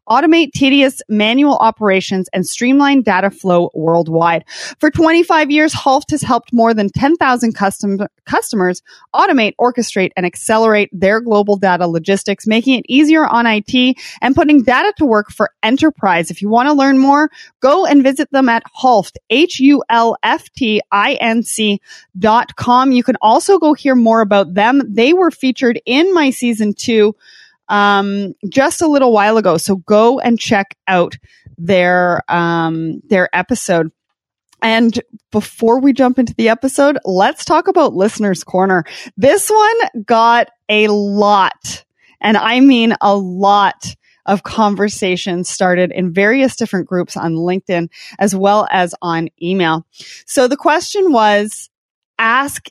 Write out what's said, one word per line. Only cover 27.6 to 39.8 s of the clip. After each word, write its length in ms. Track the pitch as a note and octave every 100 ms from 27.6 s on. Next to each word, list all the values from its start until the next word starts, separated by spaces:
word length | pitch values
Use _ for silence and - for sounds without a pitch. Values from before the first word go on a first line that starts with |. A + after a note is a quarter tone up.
| -
um, 680 | G#3 G3+ G3+ G3+ G3+ G3 - G3+
just 360 | C4+ C#4+ -
a 40 | E4
little 240 | C#4+ C4
while 240 | G#3+ G#3 A3+
ago. 200 | F#3+ E3
So 200 | - F#3+
go 420 | - G#3 A#3 C4
and 200 | B3 A#3
check 380 | - G#3 G3 - -
out 280 | F#3 F3 - _ _ - -
their, 640 | E3+ F#3+ F3+ F3+ F3+ F3 -
um, 720 | F3 E3+ E3+ E3 D#3+ D#3+ - -
their 260 | F#3+ F3+ F3
episode. 560 | F3+ A#3+ - F3 D#3+ _ _ _ _ _ _ -
And 400 | A3+ A3+ A3+ A3+ - - _
before 480 | G#3 - - A3+ B3+
we 120 | C#4
jump 280 | B3+ B3+ B3+
into 160 | A#3+ -
the 140 | A3+
episode, 500 | A3+ C4+ - C#4+ C#4+
let's 420 | - F#3 A3 D#4+ -
talk 220 | D#4+ F4+
about 280 | F#4+ C4 E3
Listener's 480 | G#3 - G3+ F#3
Corner. 400 | - F#3 F#3+ F#3 D#3 - - -
This 320 | B3+ G4 -
one 540 | G#4+ G#4+ A4+